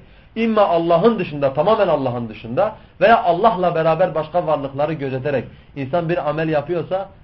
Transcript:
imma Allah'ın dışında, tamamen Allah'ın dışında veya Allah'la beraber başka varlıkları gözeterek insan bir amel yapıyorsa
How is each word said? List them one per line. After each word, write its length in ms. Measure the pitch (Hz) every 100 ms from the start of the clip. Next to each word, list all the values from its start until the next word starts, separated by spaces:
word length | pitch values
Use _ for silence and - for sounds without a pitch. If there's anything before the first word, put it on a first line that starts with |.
| - - - -
imma 260 | 226 214
Allah'ın 560 | 196 170 165 165 220 214
dışında, 360 | 156 143 185
tamamen 340 | 135 170 220 185
Allah'ın 400 | 147 131 120 117
dışında 460 | 107 113 131 208 - - -
veya 220 | 202 233
Allah'la 520 | - 170 220 175 180
beraber 400 | 160 160 160 170
başka 320 | 156 156 175 156
varlıkları 460 | 147 135 131 151
gözeterek 520 | 151 139 127 143 135 107 - - 143
insan 320 | 135 175 160
bir 200 | 175 147
amel 200 | 147 160
yapıyorsa 600 | 151 139 175 143 185 190 -